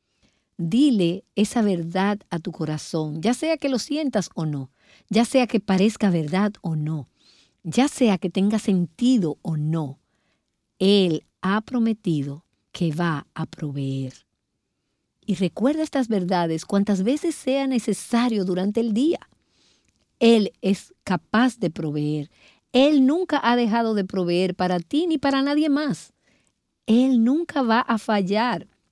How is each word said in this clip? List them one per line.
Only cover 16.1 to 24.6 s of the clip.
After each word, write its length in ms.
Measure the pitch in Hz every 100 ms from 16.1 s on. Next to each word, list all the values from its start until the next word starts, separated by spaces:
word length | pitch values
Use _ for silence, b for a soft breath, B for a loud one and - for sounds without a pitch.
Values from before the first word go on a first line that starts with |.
| 202 175 180 170 160 -
cuantas 360 | 202 202 190
veces 320 | 202 294 339
sea 320 | - - 269 269
necesario 800 | 247 - 190 - 233 247 214
durante 360 | 185 180 202 214
el 120 | 233
día. 280 | 208 302 - - _ _ _ _ _ _ _ _ -
Él 340 | 233 226 196 -
es 320 | 190 196 - _
capaz 560 | - 180 _ 220 254 -
de 120 | 170
proveer. 600 | - 156 147 147 151 139 b b b b
Él 340 | 247 285 294 262
nunca 340 | 339 359 294
ha 140 | 233 240
dejado 380 | 233 233 226
de 100 | 208
proveer 500 | 190 196 175 175 185
para 260 | 180